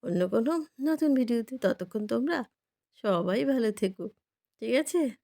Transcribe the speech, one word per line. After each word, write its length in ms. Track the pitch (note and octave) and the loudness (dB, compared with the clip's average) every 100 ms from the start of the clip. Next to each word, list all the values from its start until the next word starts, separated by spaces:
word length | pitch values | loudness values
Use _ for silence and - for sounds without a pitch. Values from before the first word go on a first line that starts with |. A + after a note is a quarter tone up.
অন্য 180 | B3 F3 F3+ | -2 0 2
কোনো 240 | A3 A#3 E4 D4+ - | 2 2 -2 -4 -4
নতুন 260 | C#4 D#4 D#4 | -2 2 2
ভিডিওতে। 400 | C4+ A#3 A#3 A3 C4 | 2 2 0 -2 -2
ততক্ষণ 440 | F#3 F3+ F3+ G#3+ G#3 | 0 0 -6 -6 -2
তোমরা 320 | A#3 C#4 E4+ A#3 _ _ _ _ _ | -2 -2 -4 -6 _ _ _ _ _
সবাই 360 | G#3+ F3+ F3+ G#3 | 0 0 2 0
ভালো 260 | C#4 C4 A3 | 2 2 0
থেকো, 320 | G#3+ F#3+ F#3+ F#3+ _ _ _ _ _ | 0 -4 -4 -12 _ _ _ _ _
ঠিক 120 | A3 B3 | -2 0
আছে? 240 | D4+ F4 C#4+ - | 0 0 -2 -4